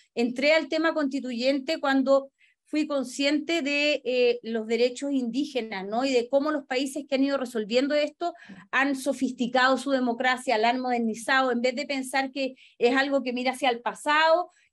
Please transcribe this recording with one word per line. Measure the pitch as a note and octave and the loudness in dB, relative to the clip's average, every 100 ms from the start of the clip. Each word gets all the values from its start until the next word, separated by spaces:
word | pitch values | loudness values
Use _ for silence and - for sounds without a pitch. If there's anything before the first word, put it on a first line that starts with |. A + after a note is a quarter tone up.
| _ - | _ -2
Entré | A#3+ B3+ C#4+ | -2 2 2
al | D#4+ - | 2 2
tema | D#4+ D#4+ | 0 0
constituyente | D#4 C#4+ C#4 B3+ A#3 B3+ C#4 C4+ D#4+ | 0 -2 -4 -6 -2 0 0 -2 -2
cuando | C#4 C4+ C4 C4+ C4+ _ _ _ | 2 2 4 2 2 _ _ _
fui | _ D4+ D4+ | _ -4 -2
consciente | C#4+ B3 - C#4 D4 D4+ E4+ | -2 -4 -2 0 0 0 -2
de, | C4+ C#4+ D4 D4 | 0 0 0 0
eh, | A#3+ B3+ B3 A#3+ | 0 2 2 2
los | A3 A3+ A3 | -4 -6 -2
derechos | A3+ B3 B3 C#4 | 0 0 0 -2
indígenas, | C4+ A#3+ B3 D4 B3 A3 G3 G3 | -2 -2 -4 -4 -4 -6 -8 -4
¿no? | A3+ | -2
Y | C4+ | 2
de | B3 A#3+ | 0 2
cómo | C#4 D4+ | 0 0
los | D4 - | -2 -2
países | C4 C#4 D4 C4+ | -4 -2 -6 -4
que | |
han | C4+ | 0
ido | C#4 C#4 | 2 0
resolviendo | A#3 A3+ G3+ A#3+ C#4 | -2 -6 0 0 2
esto | D4 D4 - F4 E4+ - G3 - | 0 0 -2 -6 -6 -16 -20 -4
han | B3 C#4 C4+ | 0 0 0
sofisticado | C#4+ C4+ C4 - A#3+ B3+ B3+ C4 | -2 -2 -4 -2 0 2 4 2
su | C#4 | 0
democracia, | C4 B3 A#3+ B3+ B3 B3+ A3+ | 0 0 0 0 0 0 2
la | A3+ | 2
han | B3+ | 2
modernizado, | B3+ A#3+ A3+ A3 - C4+ C4 | 0 0 -2 -4 0 2 2
en | A#3+ | 0
vez | B3+ B3+ | 0 -2
de | C#4 | -4
pensar | C4+ C4 C4+ C4+ | -6 -2 -2 -2
que | C#4 C4 - - - | -4 -6 -6 -20 0
es | A#3+ C4+ | 2 4
algo | C#4 C#4 | 2 0
que | B3 | -2
mira | A#3+ B3+ | -2 -2
hacia | B3+ C4+ | 0 0
el | A#3+ | 0
pasado, | C#4 C#4+ D4 D4+ D#4+ E4 F4 _ _ | -4 -4 0 4 4 4 0 _ _